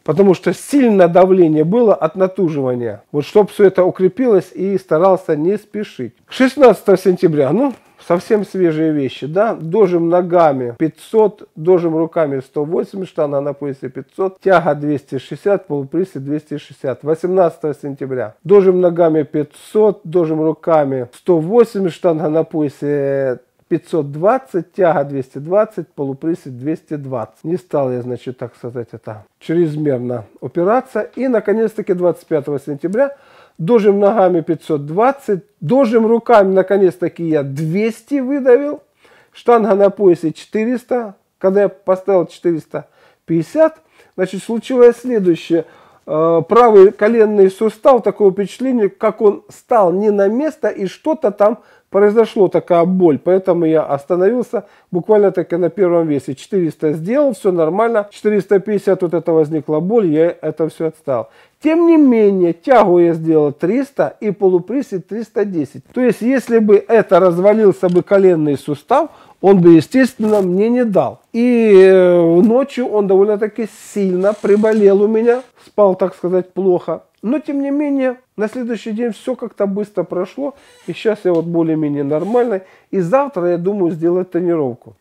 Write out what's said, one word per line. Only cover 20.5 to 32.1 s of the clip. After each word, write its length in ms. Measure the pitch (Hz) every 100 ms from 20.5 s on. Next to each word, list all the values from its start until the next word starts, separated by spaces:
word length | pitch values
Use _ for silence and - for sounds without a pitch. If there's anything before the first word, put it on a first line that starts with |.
| 160 180 160 139 131 120
сто 240 | - - 170
восемь, 500 | 165 240 226 202 185
штанга 400 | - 180 160 160
на 160 | 156
поясе 920 | 160 160 147 - 143 147 139 139 135 120 _ _ -
пятьсот 460 | 165 - 170 143
двадцать, 600 | 147 196 254 - 185 160
тяга 300 | - 175 147
двести 340 | 143 139 131 139
двадцать, 500 | 151 196 214 - 156
полуприсед 720 | - 139 131 160 175 143 123
двести 380 | 139 160 - 151
двадцать. 460 | 135 127 131 _
Не 140 | 156 175
стал 340 | - 147 135
я, 120 | 123
значит, 340 | 123 123 135 -
так 180 | 120
сказать, 340 | _ 123 123 117
это 320 | 110 - 104 _ _
чрезмерно 840 | - 165 160 151 151 123 123 120 104 -
упираться. 580 | 139 170 180 254 254 214
И, 260 | - - 262
наконец-таки, 680 | 226 208 220 214 - 196
двадцать 320 | 180 175